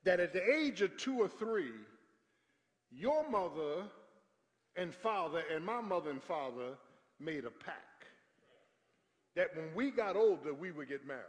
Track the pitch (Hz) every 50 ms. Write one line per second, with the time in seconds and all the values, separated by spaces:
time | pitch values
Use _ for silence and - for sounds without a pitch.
0 | _ 190 180 175 180 165 170 185 180 226 285 311 311 285 214 190 202 180 - -
1 | - 262 269 247 208 185 - - 214 226 226 208 160 123 113 110 107 - - -
2 | _ _ _ _ _ _ _ _ _ _ _ _ _ _ _ _ _ _ 120 131
3 | 175 254 302 311 311 302 240 202 185 170 143 156 156 147 147 175 202 202 - -
4 | - - _ _ _ _ _ _ _ _ _ _ _ _ _ 175 180 170 147 -
5 | - 220 214 196 170 160 147 165 156 151 160 156 165 202 233 240 226 208 185 175
6 | 151 151 143 135 - - 175 156 139 131 120 123 123 127 135 - - - - _
7 | _ _ _ _ 143 160 156 147 120 120 - - - - 147 104 - - - _
8 | - - - _ _ _ _ _ _ _ - _ _ _ _ _ _ _ _ _
9 | _ _ _ _ _ _ _ 175 180 165 - 160 160 160 160 196 262 277 226 233
10 | 220 202 180 202 226 220 185 143 131 151 143 139 175 185 165 147 143 127 139 139
11 | - 135 139 127 101